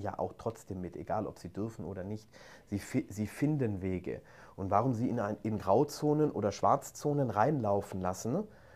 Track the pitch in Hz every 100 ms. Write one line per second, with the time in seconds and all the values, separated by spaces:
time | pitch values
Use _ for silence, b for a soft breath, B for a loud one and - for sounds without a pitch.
0 | 98 - 92 - 113 - - 95 87 -
1 | - 101 104 - 87 95 113 110 80 95
2 | 92 107 - B B B - 101 - 127
3 | - 98 104 - 143 151 117 95 95 92
4 | 80 58 B B B - 95 101 127 110
5 | 120 120 101 104 113 107 95 107 147 -
6 | 151 151 151 - 104 - 95 127 - -
7 | 151 143 131 104 120 156 107 101 - 95
8 | 90 92 110 160 214 B B